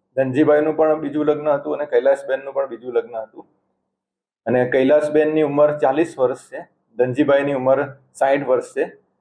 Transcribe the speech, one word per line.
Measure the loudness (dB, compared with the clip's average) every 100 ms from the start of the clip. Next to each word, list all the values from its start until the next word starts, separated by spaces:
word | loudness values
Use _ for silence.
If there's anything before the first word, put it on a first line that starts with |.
| _ -4
ધનજીભાઈનું | -2 2 4 4 2 0
પણ | 0 0
બીજું | -2 -4 -2
લગ્ન | 0 0
હતું | -2 -2 -6
અને | -2
કૈલાસબેનનું | 0 2 0 -2 -6 -6
પણ | -6 -6
બીજું | -8 -6
લગ્ન | -4 -4 -8
હતું. | -12 -16 -20 _ _ _ _ _ _ _ _ _ -2
અને | 0 0
કૈલાસબેનની | 2 4 2 2 2 2 2
ઉંમર | 0 2 2 2
ચાલીસ | 0 0 -2 0
વર્ષ | -2 -2
છે, | -10 -16 -16 _ _ -4
ધનજીભાઈની | -2 0 2 2 0
ઉંમર | -2 0 0 0 -8 _
સાઈઠ | -4 0 0 0
વર્ષ | -2 -2 -6
છે | -6 -8 _ _